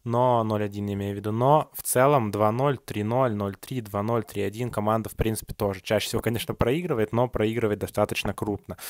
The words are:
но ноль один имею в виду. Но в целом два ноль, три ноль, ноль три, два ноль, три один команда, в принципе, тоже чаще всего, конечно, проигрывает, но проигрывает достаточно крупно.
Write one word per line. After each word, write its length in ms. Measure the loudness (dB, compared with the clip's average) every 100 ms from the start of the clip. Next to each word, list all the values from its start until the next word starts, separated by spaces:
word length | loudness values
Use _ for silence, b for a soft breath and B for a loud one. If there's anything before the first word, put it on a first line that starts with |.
но 400 | -2 2 4 4
ноль 200 | 2 0
один 280 | -2 -4 -4
имею 220 | -2 -4
в 40 | -4
виду. 140 | -4
Но 400 | 2 4 4 2
в 100 | -6
целом 480 | 0 4 6 4 2
два 200 | 2 2
ноль, 260 | 2 0 -2
три 240 | -4 -4
ноль, 300 | 0 2 0
ноль 120 | 0 -4 -6
три, 200 | -8 -8
два 220 | -4 -2
ноль, 220 | 0 0
три 180 | -2 -4
один 300 | -4 -4 -4
команда, 360 | -2 0 0 -2
в 80 | -2
принципе, 380 | -2 -2 -6
тоже 260 | -4 -2 -2
чаще 260 | -2 0 0
всего, 120 | -2
конечно, 360 | -2 -2 -2 0
проигрывает, 560 | 0 0 0 0 0
но 160 | 2 0
проигрывает 500 | 0 0 0 0 0
достаточно 560 | -2 0 0 0 -4
крупно. 420 | -4 -4 -4 -6 -14